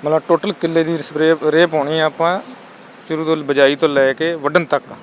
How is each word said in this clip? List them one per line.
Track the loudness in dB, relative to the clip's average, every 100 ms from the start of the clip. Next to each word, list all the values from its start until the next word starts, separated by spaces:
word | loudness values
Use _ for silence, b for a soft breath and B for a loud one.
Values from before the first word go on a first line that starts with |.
ਮਤਲਬ | 0 -2 0
ਟੋਟਲ | -2 0
ਕਿੱਲੇ | -4 -2 0
ਦੀ | 0 -2
ਸਪਰੇਅ, | -6 -2 0 2
ਰੇਹ | 2 2 2
ਪਾਉਣੀ | 0 -2 -2
ਆ | -2
ਆਪਾਂ | 0 -2 -2 -8 -20 -20 -20 -20 -20 -10
ਸ਼ੁਰੂ | -6
ਤੋਂ, | -2 -4
ਬਿਜਾਈ | -2 4 4 4
ਤੋਂ | 0
ਲੈ | 2 2
ਕੇ | 2 -4
ਵੱਢਣ | -2 0 0
ਤੱਕ। | 0 -4 -4 -20